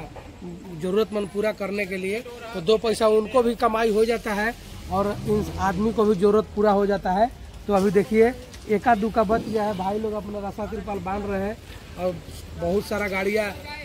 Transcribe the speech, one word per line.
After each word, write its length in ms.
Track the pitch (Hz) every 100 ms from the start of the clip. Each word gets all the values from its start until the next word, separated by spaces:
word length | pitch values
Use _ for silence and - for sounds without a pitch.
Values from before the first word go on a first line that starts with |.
| 147 - - - 175 175 190 165
ज़रूरतमंद 460 | 185 202 214 208 196
पूरा 240 | 202 214
करने 320 | 208 196 202 190
के 100 | 190
लिए, 240 | 190 220 247 - 226
तो 60 | 190
दो 160 | 165 220
पैसा 300 | 226 208 220
उनको 320 | 220 208 254
भी 120 | 240 220
कमाई 360 | 240 220 233
हो 100 | 208
जाता 280 | 226 226 226
है 220 | 202 220 247 - - -
और 220 | 185 202 202 220
इन 180 | 214 165 165
आदमी 320 | 190 180 220
को 120 | 214
भी 100 | 208
ज़रूरत 320 | 190 202 214 180 208
पूरा 140 | 208
हो 140 | 196 202
जाता 240 | 202 190
है। 180 | 185 240 - - - -
तो 80 |
अभी 160 | 202 202
देखिए 400 | 196 - 220 233 254 - - -
एका 240 | 208 254 226
दुका 260 | 220 -
बच 180 | 185 226
गया 220 | 226 220
है, 120 | 208 185
भाई 200 | 185 214
लोग 140 | 220
अपना 340 | 208 196 208 196
रसा 180 | 208 202
तिरपाल 320 | 208 202 202
बांध 260 | 180 202 202
रहे 140 | 196
हैं 160 | 202 - - - - -
और 180 | 185 170 - - - 165
बहुत 240 | 170 202
सारा 240 | - 208 208
गाड़ियाँ 420 | 190 196 214 208 180 - -